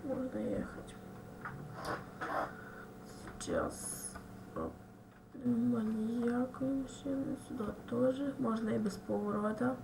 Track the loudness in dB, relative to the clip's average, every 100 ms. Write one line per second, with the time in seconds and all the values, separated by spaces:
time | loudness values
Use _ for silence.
0 | -2 -2 0 0 0 0 -2 -6 -10 -10
1 | -12 -12 -12 -10 -8 -8 -8 -6 -2 -2
2 | -4 -6 -2 0 0 -2 -10 -12 -12 -12
3 | -12 -10 -10 -8 0 2 2 0 -6 -6
4 | -6 -8 -10 -12 -8 -4 -4 -4 -14 -16
5 | -18 -18 -14 -2 4 6 6 6 4 2
6 | 2 4 4 4 2 2 2 2 0 -4
7 | -2 0 0 -2 -4 -2 -2 -2 -2 4
8 | 6 6 0 2 2 4 4 4 2 0
9 | 0 0 2 2 2 4 2 2